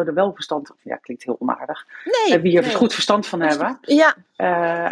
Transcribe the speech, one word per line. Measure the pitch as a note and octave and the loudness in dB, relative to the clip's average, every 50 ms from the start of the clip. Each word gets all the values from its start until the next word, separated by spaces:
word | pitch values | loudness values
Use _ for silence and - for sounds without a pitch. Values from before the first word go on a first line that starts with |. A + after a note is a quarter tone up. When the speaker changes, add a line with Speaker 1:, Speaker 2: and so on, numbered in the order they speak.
| E3+ | 0
Speaker 1:
er | E3 D3 | 0 0
wel | F3 G3 G3+ - | 0 0 0 -2
verstand, | - - - E3 D3 C#3 - | -6 -8 -6 -6 -6 -8 -10
of | - _ - | -18 _ -12
ja, | A#2+ A#2+ | -10 -10
klinkt | - _ - B2 - - | -10 _ -12 -14 -10 -6
heel | B2+ A#2+ - | -8 -6 -4
onaardig, | - - - - C3 C3 D#3 - - - - - - | -2 -4 -4 -4 -6 -12 -12 -12 -14 -20 -20 -12 -6
Speaker 2:
Nee, | D#4+ A#4+ A#4+ A4 G4 A#3+ | -2 0 2 2 4 4
Speaker 1:
eh, | E3 | 4
wie | E3 F#3 E3+ | 4 4 4
er | F3 D3+ | 4 2
Speaker 2:
nee. | - A3 | 2 2
Speaker 1:
goed | G3 A#3+ G#3+ - | 2 0 0 0
verstand | - - - G#3 G#3 G3+ | 0 0 2 2 0 0
van | - - E3+ | -4 -4 -2
Speaker 2:
Goed | E3 D#3 | 0 0
Speaker 1:
hebben. | D3+ C#3+ E3 A3+ C4 - | 0 0 -2 -4 -6 -6
Speaker 2:
Ja. | _ - C#4+ D4 D#4+ D4+ - - _ _ _ | _ 2 4 6 6 4 2 0 _ _ _
Speaker 1:
Eh, | - F#3+ F#3 F3+ F3 E3+ E3+ E3+ E3+ E3+ E3+ | -4 -2 0 0 0 0 -2 -2 -2 -4 -4